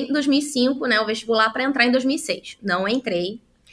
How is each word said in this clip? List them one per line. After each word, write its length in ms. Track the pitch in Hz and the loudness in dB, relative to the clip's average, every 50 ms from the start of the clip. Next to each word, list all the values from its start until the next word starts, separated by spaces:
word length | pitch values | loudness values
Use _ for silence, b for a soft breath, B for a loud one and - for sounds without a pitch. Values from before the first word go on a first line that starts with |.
| 277 | 4
em 80 | - 277 | 0 -2
dois 120 | 302 277 | 0 2
mil 120 | 285 269 285 | 2 2 2
e 40 | 285 | 2
cinco, 440 | 294 - 254 240 254 277 269 - | 0 0 0 2 2 0 0 0
né, 120 | 247 220 214 | 0 2 2
o 60 | 220 | 2
vestibular 460 | 208 226 220 - 226 226 220 220 220 226 | 0 -2 -4 -2 0 2 2 2 2 0
pra 100 | 254 262 | 0 -2
entrar 200 | 269 277 262 240 | 0 2 2 2
em 60 | 240 247 | 4 4
dois 140 | 262 247 | 2 2
mil 100 | 269 285 | 0 -2
e 20 | 294 | -2
seis, 380 | - - 175 - - - - - 208 | -2 -4 -6 -6 -8 -14 -18 -8 -4
não 260 | 196 175 185 190 202 | -2 -2 0 0 0
entrei. 500 | 233 262 - - 185 175 175 190 220 240 - _ _ _ B B | -2 -2 -2 -2 -2 -2 -2 -4 -6 -10 -16 _ _ _ B B